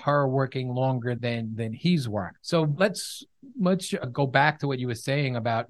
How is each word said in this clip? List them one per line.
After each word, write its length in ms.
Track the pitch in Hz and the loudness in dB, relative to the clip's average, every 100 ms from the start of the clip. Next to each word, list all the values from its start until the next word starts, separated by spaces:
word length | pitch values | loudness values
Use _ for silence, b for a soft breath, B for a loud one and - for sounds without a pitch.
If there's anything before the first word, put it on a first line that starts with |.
her 260 | - 147 135 | 0 2 4
working 400 | 135 131 135 127 | 2 0 -2 -4
longer 460 | 123 131 127 120 | 0 0 0 -2
than, 400 | 117 120 117 113 | -2 -2 -2 -4
than 180 | 110 113 | -4 -6
he's 340 | 113 170 170 120 | -2 2 2 0
worked. 340 | 104 87 - | -4 -4 -8
So 320 | - 170 156 143 | -2 2 2 2
let's, 480 | 196 180 - - - _ 269 254 | 0 0 -10 -12 -16 _ -14 -2
let's 360 | 180 185 - 190 127 | 2 2 0 -6 -4
go 140 | 135 139 | -2 2
back 320 | 131 147 151 | 4 4 2
to 80 | 143 | -2
what 120 | 131 | -2
you 100 | 123 | -2
were 60 | |
saying 420 | 117 - 139 139 120 | -4 -2 0 0 0
about, 280 | 113 113 | 0 -2